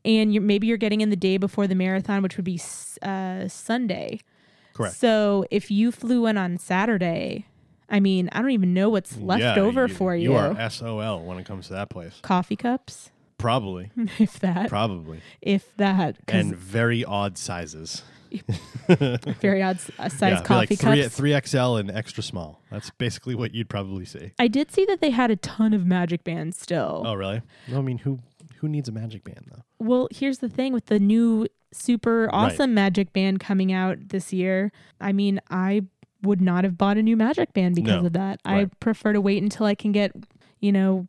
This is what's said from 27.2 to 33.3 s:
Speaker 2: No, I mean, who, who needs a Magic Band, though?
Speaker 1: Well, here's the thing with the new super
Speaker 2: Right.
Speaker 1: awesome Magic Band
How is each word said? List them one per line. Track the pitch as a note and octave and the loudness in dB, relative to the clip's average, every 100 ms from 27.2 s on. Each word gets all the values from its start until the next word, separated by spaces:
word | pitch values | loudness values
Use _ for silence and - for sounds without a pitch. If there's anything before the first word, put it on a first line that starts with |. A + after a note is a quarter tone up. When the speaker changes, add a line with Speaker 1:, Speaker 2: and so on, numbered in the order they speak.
| F#2+ A2+ - - - | -4 -4 -8 -16 -6
Speaker 2:
No, | C3+ | -4
I | |
mean, | C3 A#2+ | -2 -4
who, | C#3 C3 A#2+ _ - - | -4 -6 -10 _ -20 -8
who | D#3 | -4
needs | D3+ A#2+ | -4 -4
a | |
Magic | A2 A2 G#2+ | -8 -10 -12
Band, | - - - | -16 -18 -20
though? | - - - | -20 -20 -6
Speaker 1:
Well, | A3+ B3 B3+ | 0 0 0
here's | - C#4 C4 | -2 -4 -2
the | A#3+ | -6
thing | - C4+ | -4 -2
with | A#3+ - | -2 0
the | G#3 | 4
new | G3+ A3+ A#3 A3 A3+ _ _ | 4 4 4 2 -2 _ _
super | - - A#3+ A#3 A3+ A3 | -8 0 0 2 2 2
Speaker 2:
Right. | G3 A#3+ | 2 2
Speaker 1:
awesome | - C4+ | 2 2
Magic | G#3+ G3 G3+ F#3+ | 4 4 2 0
Band | F#3+ F#3+ | 0 0